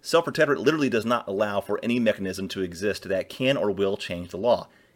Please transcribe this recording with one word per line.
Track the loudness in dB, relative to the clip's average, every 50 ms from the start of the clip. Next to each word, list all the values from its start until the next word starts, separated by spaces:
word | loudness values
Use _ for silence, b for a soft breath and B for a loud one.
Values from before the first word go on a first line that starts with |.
| b
Self-protectorate | 2 2 2 2 2 2 2 2 4 2 2
literally | 2 2 2 4 2 2
does | 2 0 0
not | 2 0 0 0
allow | -2 -2 0 0 0 0 -2
for | -2 -2 -2 -2 -2
any | 0 0 2
mechanism | 2 2 0 0 -2 -6 -6 -6 -6
to | -6 -4 -4 -4
exist | -4 -4 -4 -2 -2 -2 -2 -4
that | -4 -4 -4 -4 -6
can | -6 -2 0 0 2
or | 2 0 0
will | 0 2 0 0 0
change | -2 -4 -6 -8 -8 -8 -8
the | -6
law. | 0 2 4 2 2 0 -6 b b b b b